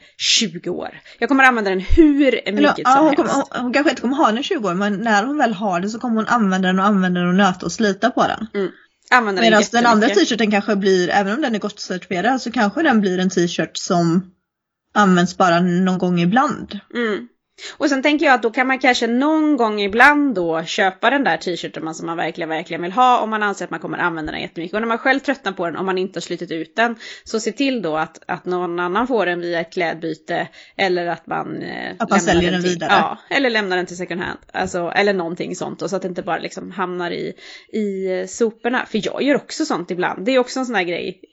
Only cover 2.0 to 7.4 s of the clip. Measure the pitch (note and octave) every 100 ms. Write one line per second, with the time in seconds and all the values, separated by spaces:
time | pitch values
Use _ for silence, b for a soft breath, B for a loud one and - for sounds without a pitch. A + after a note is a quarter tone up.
2 | D#4 C#4 C#4 A#3 - G#3 D4 - B3 C4+
3 | D#4 D4 A3+ C4 C4+ - B3 B3 D4 C4+
4 | A3+ C#4 C4+ A3 - E4+ G3+ F3 G3+ G3
5 | A3+ G3+ A#3 D4 B3 F#3 G#3+ F3 G3 A3+
6 | B3+ A3 G#3+ B3 G3+ F#3 F#3 F#3 G3 G3+
7 | F#3 F3+ F3 F3+